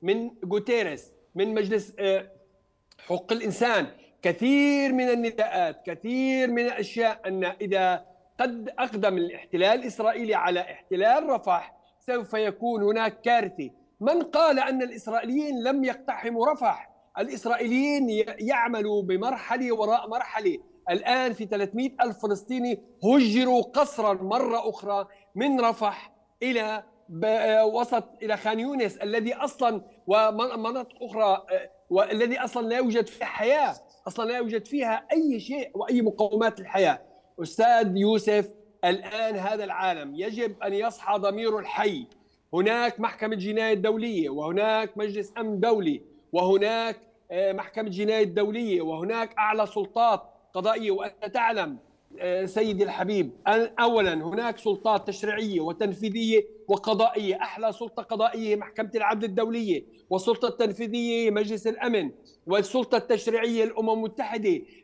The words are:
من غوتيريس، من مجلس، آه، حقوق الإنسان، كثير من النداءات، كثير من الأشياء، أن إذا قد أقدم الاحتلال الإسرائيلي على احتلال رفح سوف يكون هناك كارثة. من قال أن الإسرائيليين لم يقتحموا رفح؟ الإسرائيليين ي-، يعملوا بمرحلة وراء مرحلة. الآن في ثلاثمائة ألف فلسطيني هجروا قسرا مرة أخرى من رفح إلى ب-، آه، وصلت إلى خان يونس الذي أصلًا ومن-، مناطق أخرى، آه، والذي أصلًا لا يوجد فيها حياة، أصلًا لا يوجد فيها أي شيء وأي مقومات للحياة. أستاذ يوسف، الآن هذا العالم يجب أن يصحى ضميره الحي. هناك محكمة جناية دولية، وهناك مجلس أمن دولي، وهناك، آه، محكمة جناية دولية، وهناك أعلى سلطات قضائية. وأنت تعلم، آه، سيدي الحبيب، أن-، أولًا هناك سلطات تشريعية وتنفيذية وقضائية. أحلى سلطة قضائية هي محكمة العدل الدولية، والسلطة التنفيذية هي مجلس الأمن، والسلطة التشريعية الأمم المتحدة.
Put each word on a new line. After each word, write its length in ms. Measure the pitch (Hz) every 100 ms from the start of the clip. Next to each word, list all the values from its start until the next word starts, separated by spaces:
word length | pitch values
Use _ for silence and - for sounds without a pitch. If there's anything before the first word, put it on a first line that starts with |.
من 280 | 175 226 233 - 185
غوتيريس، 600 | 208 208 233 185 139 - _ _
من 200 | 175 214
مجلس، 380 | 220 196 214 196 -
آه، 320 | 196 190 - - _ _ _ _ _ _ -
حقوق 260 | 180 -
الإنسان، 540 | 226 220 - 233 233 285 - - _
كثير 680 | 175 170 240 285 285 285 277
من 160 | 254 247
النداءات، 760 | 240 233 226 220 180 165 143 -
كثير 640 | 165 226 254 262 262 254
من 160 | 240 240
الأشياء، 540 | 214 202 233 226 220 190
أن 160 | 190
إذا 640 | 180 185 208 196 185 180 - _ _ -
قد 300 | 254 233 214 -
أقدم 400 | 247 214 202 185
الاحتلال 640 | 175 - - 170 190 247
الإسرائيلي 540 | 247 - 220 226 220
على 260 | 196 180 175
احتلال 680 | 180 - - 185 214 277 311
رفح 460 | 233 196 175 - - _ _
سوف 340 | - 247 202
يكون 480 | 214 208 202 240 226
هناك 380 | 202 220 220 220
كارثة. 500 | 240 240 190 - 131 - _ -
من 220 | 226 339
قال 360 | - 302 320 262
أن 240 | 262 262
الإسرائيليين 800 | 247 226 220 226 226 269 294 254
لم 220 | 240 277
يقتحموا 680 | 262 247 - 226 233 233 262
رفح؟ 380 | 302 240 - - _ _ -
الإسرائيليين 920 | 240 247 226 233 233 254 285 285 247
ي-، 140 | 214 214 -
يعملوا 640 | 214 247 240 226 208 208
بمرحلة 720 | 185 185 240 254 - 247 254
وراء 340 | 220 214 240 233
مرحلة. 500 | 240 233 220 202 147 - _ -
الآن 420 | 185 - 254 254
في 120 | 220
ثلاثمائة 460 | 202 208 196 220 262 -
ألف 160 | 240 -
فلسطيني 600 | 214 196 - 254 240 202 - -
هجروا 580 | 196 277 233 226 254 247
قسرا 500 | 240 277 277 - 214
مرة 560 | 190 190 240 247 226 214
أخرى 380 | - 202 202 196 - _
من 260 | 190 277 262
رفح 520 | 233 220 208 - - _ _ -
إلى 420 | 254 240 214 214 - _ -
ب-، 160 | 165
آه، 400 | 214 220 220 220
وصلت 400 | 220 226 233 233 - -
إلى 140 | 220 208
خان 240 | 214 220
يونس 360 | 254 269 208 196
الذي 380 | 208 226 226
أصلًا 480 | - 277 - 240 214 - - -
ومن-، 520 | 208 220 214 247 226
مناطق 440 | 220 254 247 -
أخرى، 200 | 240 214 208 190 -
آه، 180 | - - _ -
والذي 480 | 185 214 214 240 262
أصلًا 280 | 254 247 226
لا 100 | 240
يوجد 300 | 254 226 -
فيها 200 | - 220
حياة، 480 | - 220 302 240 151 - _ 190
أصلًا 220 | 233 226
لا 80 | 247
يوجد 300 | 233 220 214
فيها 400 | 285 233 220 -
أي 280 | 320 311 233
شيء 300 | 214 277 254
وأي 280 | - - 247
مقومات 580 | 220 208 208 214 220 208
للحياة. 400 | 185 196 175 135 - - _ -
أستاذ 540 | 160 - 226 233 208 190
يوسف، 540 | 208 220 202 208 202 - - -
الآن 520 | 175 190 196 214 220 202
هذا 280 | 190 214
العالم 500 | 196 175 190 165 143
يجب 480 | 147 214 226 226 196
أن 100 | 202
يصحى 460 | 196 226 220 196 208
ضميره 400 | 196 202 226 214
الحي. 480 | - - 214 156 117 - _ _ _
هناك 460 | 170 208 233 240 240
محكمة 360 | 220 - 220 214
جناية 380 | 196 214 220
دولية، 560 | 202 214 220 233 196 143
وهناك 680 | 143 156 185 220 220 214 208
مجلس 340 | 214 208 202 240
أمن 220 | 220 202
دولي، 420 | 233 220 165 131 - _ _
وهناك، 680 | 170 185 196 208 226 226 220 _ _ -
آه، 220 | 175 196
محكمة 360 | 190 - 220 220
جناية 360 | 185 208 220
دولية، 580 | 202 175 208 226 226 180
وهناك 520 | 160 160 190 226 220 -
أعلى 280 | 214 214 208
سلطات 560 | 208 196 233 233 196 - _ _
قضائية. 360 | 185 202 226 214
وأنت 340 | 190 208 - 208
تعلم، 440 | 240 226 220 160 127 _ _ _ -
آه، 240 | 180 185
سيدي 400 | 185 214 220 196
الحبيب، 460 | 196 - 185 202 139 - 196
أن-، 220 | 220 226 -
أولًا 340 | 240 226 190
هناك 440 | 160 165 202 240 -
سلطات 480 | 220 196 226 202 202
تشريعية 520 | 190 214 214 220 180
وتنفيذية 840 | 160 165 208 180 220 226 220 220 208 - -
وقضائية. 680 | 202 220 208 226 214 196 190
أحلى 360 | 180 202 220
سلطة 300 | - 233 -
قضائية 460 | - 214 226 226 220
هي 80 | 208
محكمة 340 | 196 - 220
العدل 300 | 226 208 220
الدولية، 600 | 220 190 226 233 214 147 - - -
والسلطة 380 | 185 226 233 233
التنفيذية 760 | - 220 196 226 240 233 233
هي 60 | 226
مجلس 360 | 208 208 220 226
الأمن، 440 | 220 247 220 147 - - _ 165
والسلطة 500 | 202 196 254 233 226
التشريعية 680 | 233 214 226 226 233 233
الأمم 260 | 220 220 220
المتحدة. 720 | 220 220 - 214 226 208 160 - -